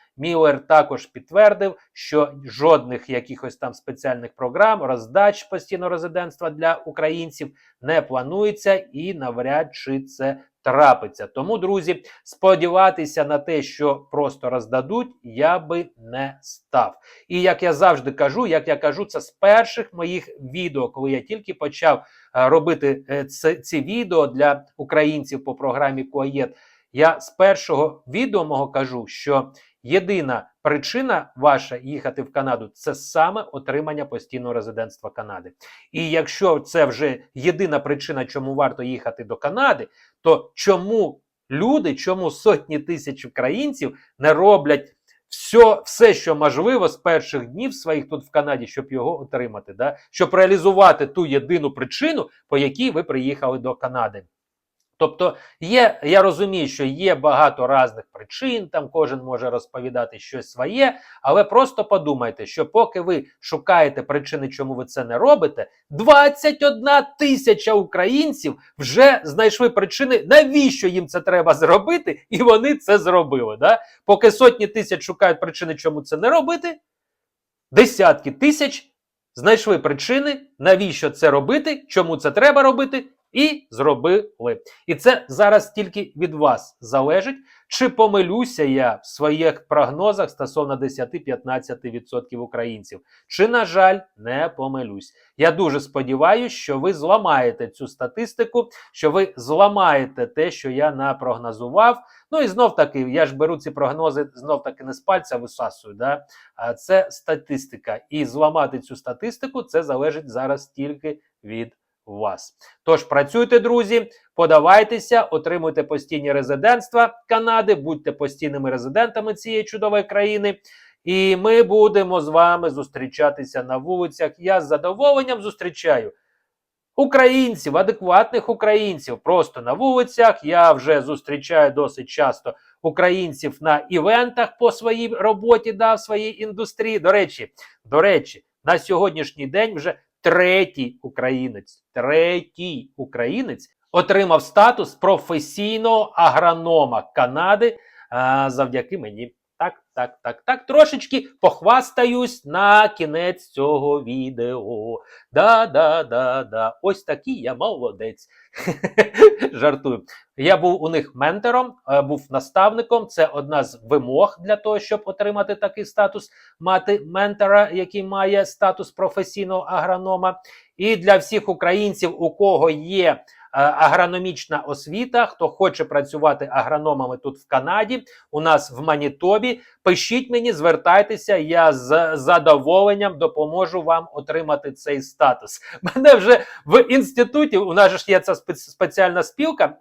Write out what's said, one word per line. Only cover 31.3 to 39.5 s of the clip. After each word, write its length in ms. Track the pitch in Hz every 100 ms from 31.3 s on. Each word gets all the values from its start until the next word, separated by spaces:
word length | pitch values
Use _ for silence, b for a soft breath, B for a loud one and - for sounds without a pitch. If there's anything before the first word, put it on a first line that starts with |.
| 127
ваша 400 | 143 135 - 123
їхати 460 | 131 143 135 135
в 100 | 131
Канаду, 380 | 143 135 120 107
це 200 | _ 151
саме 480 | 139 - 165 165 208
отримання 640 | 202 135 135 139 156 151
постійного 500 | 143 117 - 127 123
резидентства 560 | 117 110 110 113 - 107
Канади. 420 | - 107 95 90 _ b b b
І 180 | 160 165
якщо 500 | 160 156 - 190 151
це 260 | 147 170 139
вже 320 | 120 147 127 _
єдина 460 | 135 151 165 190 147
причина, 440 | 143 143 - 135
чому 300 | 131 143 135
варто 280 | 139 135 135
їхати 420 | 127 123 120 113
до 120 | 110 117
Канади, 520 | 143